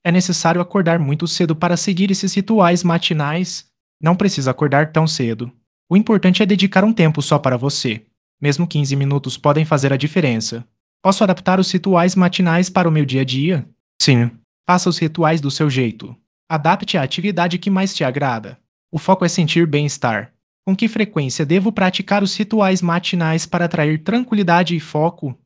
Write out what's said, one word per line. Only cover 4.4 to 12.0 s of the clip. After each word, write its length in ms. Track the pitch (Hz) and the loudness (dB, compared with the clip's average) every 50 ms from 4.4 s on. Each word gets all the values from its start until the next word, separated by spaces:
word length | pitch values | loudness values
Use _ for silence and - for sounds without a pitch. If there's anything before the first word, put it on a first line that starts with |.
| 131 131 | 0 -2
acordar 420 | 127 - 156 139 139 143 156 156 156 | 0 0 0 2 2 2 2 2 0
tão 140 | 160 160 | 0 0
cedo. 440 | 156 - - 127 113 113 110 120 127 - _ _ _ _ _ _ - | 0 0 -2 -2 -2 -4 -4 -8 -10 -12 _ _ _ _ _ _ 0
O 80 | 165 | 2
importante 460 | 202 214 - 220 190 - 185 180 - 214 | 2 4 4 2 2 4 2 2 2 2
é 40 | |
dedicar 380 | 185 208 180 196 196 - 190 196 | 2 2 2 2 2 2 2 2
um 80 | 220 226 | 4 4
tempo 300 | 214 165 156 156 151 143 | 4 2 2 2 0 0
só 160 | - 151 143 | 0 0 0
para 180 | - 131 123 | 2 0 0
você. 460 | 117 131 139 - - - 123 107 107 - _ _ _ _ _ _ _ | 0 -2 -2 -2 -2 -2 -4 -4 -6 -8 _ _ _ _ _ _ _
Mesmo 280 | 143 143 139 147 175 | -2 -2 0 0 -2
quinze 280 | 165 - 147 143 135 139 | -2 -2 -2 -2 -2 -2
minutos 440 | 139 139 139 143 139 - 127 - - | -2 0 0 0 -2 -2 -4 -6 -2
podem 260 | - 147 143 156 160 | 0 2 2 2 2
fazer 260 | 156 156 139 139 135 | 0 0 2 2 2
a 60 | 139 | 0
diferença. 680 | 131 143 151 - 185 160 131 117 113 110 - 113 117 - - _ _ _ _ _ _ - | 0 -2 -2 0 0 0 0 0 -2 -4 -6 -8 -10 -12 -14 _ _ _ _ _ _ 0
Posso 220 | 185 190 - 220 | 0 2 4 2
adaptar 340 | 190 180 - - 185 185 190 | 2 0 0 0 0 2 2
os 120 | 185 - | 2 0
rituais 440 | - 185 - 196 185 170 | -2 -2 0 2 2 2